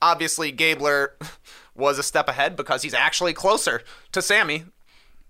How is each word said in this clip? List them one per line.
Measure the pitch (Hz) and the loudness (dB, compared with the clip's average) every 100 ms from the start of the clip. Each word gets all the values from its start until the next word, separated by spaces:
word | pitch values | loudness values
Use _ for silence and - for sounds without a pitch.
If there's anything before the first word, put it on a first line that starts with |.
obviously | 165 165 160 - 156 | 2 2 0 -2 -4
Gabler | 131 160 151 147 143 139 - 156 - | 0 2 2 2 2 0 -6 -18 -18
<laughs> | - - - - | -20 -20 -20 0
was | 139 139 | 0 2
a | |
step | 143 160 147 | 0 0 0
ahead | 127 147 170 | 0 -2 -2
because | 135 131 | -4 -4
he's | 147 | -2
actually | 127 143 - 180 | 0 0 0 -2
closer | 156 190 214 - 117 - - - | 0 0 2 0 -4 -8 -20 -8
to | - | -6
Sammy | - 208 165 151 170 _ - _ _ - | 2 2 2 -4 -10 _ -20 _ _ -20